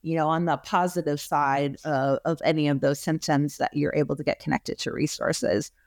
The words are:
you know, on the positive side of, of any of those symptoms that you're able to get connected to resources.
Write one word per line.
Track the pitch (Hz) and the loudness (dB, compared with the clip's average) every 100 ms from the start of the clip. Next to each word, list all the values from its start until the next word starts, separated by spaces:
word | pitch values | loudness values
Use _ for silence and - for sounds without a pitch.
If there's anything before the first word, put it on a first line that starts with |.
you | 165 160 | -2 0
know, | 156 | 0
on | 160 170 | 2 0
the | 143 | -2
positive | - 185 180 175 156 147 | 0 0 0 2 2 2
side | - 151 143 139 143 - | -2 0 2 2 0 -4
of, | 156 139 139 135 156 | -2 0 2 0 0
of | 160 | 0
any | - 156 147 | 0 2 2
of | 139 | 2
those | 143 147 | 0 0
symptoms | - 160 - 143 147 - | -2 -2 2 2 2 -2
that | 143 147 | -4 -2
you're | 143 - | 0 0
able | 147 143 | 0 -2
to | |
get | 151 - | -4 -4
connected | - 131 - - | -4 -4 -4 -8
to | - | -6
resources. | - 151 - 82 - - 98 - _ | -2 -4 -2 -2 0 0 0 -2 _